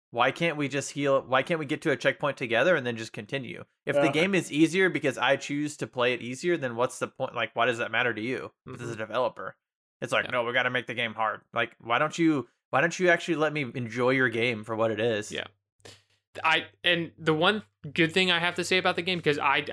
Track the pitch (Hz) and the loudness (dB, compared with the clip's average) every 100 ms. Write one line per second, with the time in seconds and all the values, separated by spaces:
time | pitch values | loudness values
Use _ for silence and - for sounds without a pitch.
0 | _ 117 127 135 170 147 139 139 - 139 | _ 0 0 2 -2 -2 -2 -4 -6 -2
1 | 143 135 - 131 139 165 139 147 160 131 | 2 2 2 0 2 -2 -2 -2 0 0
2 | 143 - 147 - 123 113 165 160 123 117 | 0 0 -2 -4 0 4 4 4 0 -6
3 | 113 - 104 139 117 - - _ - 143 | -8 -12 -8 -8 -8 -12 -16 _ -2 2
4 | 143 143 190 190 - 143 160 185 190 147 | 2 2 2 0 0 2 4 4 2 2
5 | 139 107 123 139 - 143 147 - 131 127 | -2 2 2 2 0 -4 -4 -6 -6 0
6 | 123 120 117 127 175 165 131 117 127 - | 0 0 -4 -6 -2 -2 -2 -2 -2 -2
7 | 127 - 127 113 113 120 123 117 107 113 | -8 -6 -6 -4 -2 0 2 0 -2 0
8 | 123 107 117 120 - _ - 120 120 110 | 0 -2 -4 -6 -8 _ -16 -12 -10 -8
9 | 107 113 117 - 95 - _ _ _ - | -6 -2 -2 -4 -14 -16 _ _ _ -12
10 | 127 117 - 127 117 127 123 127 117 117 | -2 0 0 -2 0 0 0 -2 -4 -4
11 | 117 107 110 104 _ 117 117 - 113 120 | -4 -2 -4 -4 _ -4 -4 -6 -2 0
12 | 151 165 165 147 117 _ _ - 165 175 | 0 2 2 2 -2 _ _ 0 0 2
13 | 180 170 180 147 151 151 123 127 117 117 | 2 2 0 0 0 -2 -6 -6 -6 0
14 | 123 135 127 117 123 110 107 110 113 104 | 2 4 2 2 0 -2 -4 0 0 2
15 | 117 107 107 78 - _ _ _ - - | 0 0 -4 -8 -10 _ _ _ -20 -20
16 | _ _ _ - 160 160 - _ 175 170 | _ _ _ -4 0 0 0 _ 0 0
17 | 165 - 165 156 180 214 - _ 151 - | -2 -4 0 2 4 2 -4 _ -4 0
18 | 160 190 185 170 175 175 170 185 180 175 | 2 2 2 2 0 -2 0 2 2 0
19 | 175 175 156 143 139 147 147 | -2 -2 0 2 2 0 0